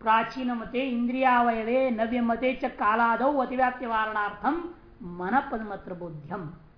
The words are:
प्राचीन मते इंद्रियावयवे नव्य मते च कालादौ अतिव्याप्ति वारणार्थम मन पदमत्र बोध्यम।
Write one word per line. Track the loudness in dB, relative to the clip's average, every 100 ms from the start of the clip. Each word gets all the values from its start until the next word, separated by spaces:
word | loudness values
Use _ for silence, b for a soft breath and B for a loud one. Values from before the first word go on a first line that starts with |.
प्राचीन | 2 4 2 -4 -4
मते | -4 -4 -4
इंद्रियावयवे | -2 0 0 2 4 6 4 2 0 2 2
नव्य | 0 0 0
मते | 0 2 0 0
च |
कालादौ | -4 0 2 4 4 4 2 2
अतिव्याप्ति | 0 2 2 0 -2
वारणार्थम | -2 0 -2 -4 -2 -2 -2 -6 -12 -20 -14
मन | -12 -6 0 0 0
पदमत्र | -6 -6 -10 -10
बोध्यम। | -10 -10 -12 -10 -8 -10 -14 -20